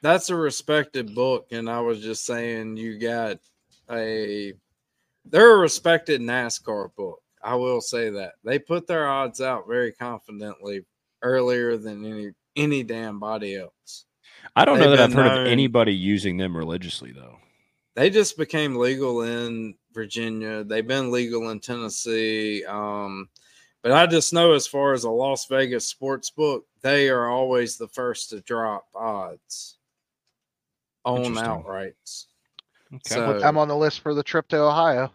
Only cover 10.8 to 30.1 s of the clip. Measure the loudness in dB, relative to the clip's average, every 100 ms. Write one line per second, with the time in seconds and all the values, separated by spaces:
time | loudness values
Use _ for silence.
10.8 | -12 _ _ _ 0 2 2 2 0 -2
11.8 | -4 -10 -12 -10 -12 -16 _ -2 0 0
12.8 | -4 -8 -8 -8 -6 -6 -6 -8 -12 _
13.8 | -20 -20 _ _ _ -20 -4 4 6 8
14.8 | 8 10 8 8 6 6 4 4 4 4
15.8 | 4 2 2 2 0 -2 -2 -4 -4 -6
16.8 | -8 -12 -14 -18 -20 -20 _ _ _ _
17.8 | _ 2 4 6 2 0 -2 0 0 2
18.8 | 2 2 0 0 -2 -4 -4 -6 -8 -12
19.8 | _ -12 -8 -6 -6 -6 -6 -8 -4 -4
20.8 | -2 -2 0 -2 -2 -4 -4 -8 -8 -8
21.8 | -6 -8 -4 -2 -2 -2 -4 -6 -6 -8
22.8 | -6 -6 -8 -10 -14 _ _ _ _ _
23.8 | 4 6 6 4 2 4 6 6 2 -2
24.8 | 0 0 0 0 0 -2 -2 0 0 -2
25.8 | -6 -8 -6 -6 -8 -2 -2 -2 -8 _
26.8 | 0 2 4 2 0 0 2 2 0 -4
27.8 | -12 -6 -6 -6 -10 -12 -6 -4 -2 -4
28.8 | -10 -8 -6 -6 -8 -12 _ -16 -16 -20
29.8 | _ _ _